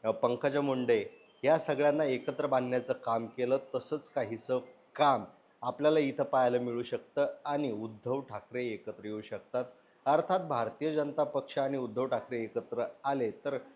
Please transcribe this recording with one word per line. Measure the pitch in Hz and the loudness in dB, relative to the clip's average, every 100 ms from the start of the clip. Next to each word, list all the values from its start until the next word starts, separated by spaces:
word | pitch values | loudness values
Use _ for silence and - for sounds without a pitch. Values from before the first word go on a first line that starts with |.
अ, | 110 | -2
पंकजा | 110 123 123 147 143 | 0 0 0 0 0
मुंडे | 143 131 120 113 101 - - _ | 0 0 4 2 2 -10 -20 _
या | 131 160 | 2 2
सगळ्यांना | 156 139 147 147 | 2 2 4 4
एकत्र | 151 127 131 131 147 | 2 0 -2 -4 0
बांधण्याचं | 131 123 127 120 | 0 2 -2 -2
काम | 127 - 113 113 | -4 -2 -2 -2
केलं | - 123 135 - | -4 0 0 0
तसंच | 127 - 151 - | -6 -4 -8 -4
काहीसं | - 110 113 - 127 123 - _ - | -6 -4 -6 -2 -2 -2 -20 _ 2
काम | 143 123 98 - _ _ | 4 4 0 -16 _ _
आपल्याला | 123 - 151 156 | -6 2 4 4
इथं | 143 135 | 2 0
पाहायला | 139 135 123 123 | 2 4 4 4
मिळू | 123 117 | 0 -4
शकतं | 120 117 - - 143 - | -4 -6 -4 -2 -2 -2
आणि | - 143 143 | -4 -2 -2
उद्धव | 107 110 107 123 135 | -2 -6 -8 -4 -4
ठाकरे | 135 104 - 123 | -4 -12 -8 -6
एकत्र | 123 107 - - | -4 -4 -8 -10
येऊ | 104 107 | -8 -8
शकतात. | 107 104 - 123 120 - _ _ 135 | -8 -12 -4 -4 -4 -10 _ _ 2
अर्थात | 156 160 185 | 2 4 0
भारतीय | 170 131 113 - 151 | 0 0 0 -2 -2
जनता | 151 147 143 | 0 -2 0
पक्ष | 143 139 135 - | 0 0 -2 -2
आणि | 135 131 | 0 -2
उद्धव | 120 107 131 | -4 -2 0
ठाकरे | 123 - 120 | -2 -2 -4
एकत्र | 113 120 - 117 117 - | -2 -4 -4 -4 -4 -4
आले | - 139 117 | -2 0 0
तर | - 147 135 - | -2 -6 -6 -8